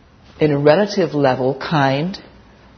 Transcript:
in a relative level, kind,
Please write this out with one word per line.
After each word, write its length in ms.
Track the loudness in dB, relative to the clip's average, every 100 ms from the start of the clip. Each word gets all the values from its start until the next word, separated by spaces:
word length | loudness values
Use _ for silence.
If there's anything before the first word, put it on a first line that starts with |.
| -20 -20 -16 -2
in 100 | 0
a 80 | 2
relative 560 | 4 4 2 -2 -2
level, 400 | 0 0 0 -2
kind, 640 | -4 -4 0 0 0 -4 -8 -18 -20 -20 -20 -20